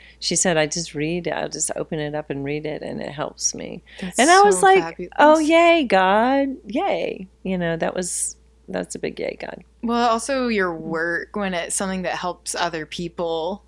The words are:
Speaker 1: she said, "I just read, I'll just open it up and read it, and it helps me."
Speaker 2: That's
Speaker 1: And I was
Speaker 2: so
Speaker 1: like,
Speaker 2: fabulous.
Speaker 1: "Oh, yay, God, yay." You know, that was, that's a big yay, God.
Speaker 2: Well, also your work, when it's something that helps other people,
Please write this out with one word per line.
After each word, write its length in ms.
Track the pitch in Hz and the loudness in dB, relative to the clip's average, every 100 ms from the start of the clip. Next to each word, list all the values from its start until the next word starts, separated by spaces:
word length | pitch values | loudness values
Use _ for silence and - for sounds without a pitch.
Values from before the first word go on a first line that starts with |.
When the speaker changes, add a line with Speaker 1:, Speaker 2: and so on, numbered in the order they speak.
| - - | -20 -10
Speaker 1:
she 160 | - 170 | -4 0
said, 200 | 185 160 | 2 2
"I 120 | 151 | 2
just 260 | 170 165 | -2 -8
read, 320 | 143 156 175 165 | -4 -2 -2 -4
I'll 220 | - - | -4 -6
just 240 | 151 - | -6 -6
open 240 | - 151 160 | -4 -6 -4
it 160 | 147 | -4
up 160 | 151 - | -6 -6
and 140 | 139 | -6
read 220 | 139 151 151 | -4 -4 -6
it, 160 | - | -8
and 180 | - 151 | -8 -8
it 80 | - | -8
helps 460 | 139 - - - - | -6 -8 -4 -6 -6
me." 260 | - - _ - | -10 -12 _ -12
Speaker 2:
That's 200 | 185 202 | -8 2
Speaker 1:
And 100 | 294 | 6
I 120 | 381 | 8
was 180 | 415 359 | 8 6
Speaker 2:
so 60 | 381 | 6
Speaker 1:
like, 120 | 381 | 6
Speaker 2:
fabulous. 340 | 330 - 180 - | 4 -8 -10 4
Speaker 1:
"Oh, 220 | 294 320 | 6 6
yay, 420 | 302 330 339 339 | 6 6 6 4
God, 760 | 254 190 190 208 247 277 277 254 | 4 4 4 4 4 2 0 -4
yay." 640 | 208 247 381 175 - - 190 _ | -6 -4 -2 -2 -4 -8 -14 _
You 160 | 185 185 | -6 -2
know, 180 | 170 165 | -2 -2
that 200 | 180 - | -2 -4
was, 400 | 180 - - - _ _ - | -6 -4 -6 -8 _ _ -8
that's 260 | 185 175 | -6 -6
a 60 | - | -6
big 180 | 160 - | -8 -6
yay, 180 | - - | -8 -8
God. 240 | - - - _ | -12 -14 -18 _
Speaker 2:
Well, 260 | 233 233 240 | -4 0 2
also 380 | 226 - 262 247 | 0 0 -2 0
your 260 | 214 180 | 0 0
work, 640 | 160 160 160 170 165 - | -2 -6 -4 -2 -2 -4
when 200 | 208 196 | -6 -4
it's 200 | 175 - | -4 -4
something 280 | - 190 190 | -4 -4 -4
that 120 | 170 | -4
helps 400 | - 180 175 - | -4 -6 -8 -8
other 320 | - 175 160 156 | -4 -2 -4 -8
people, 800 | - 170 - 170 165 165 202 | -8 -8 -4 -4 -2 -4 -6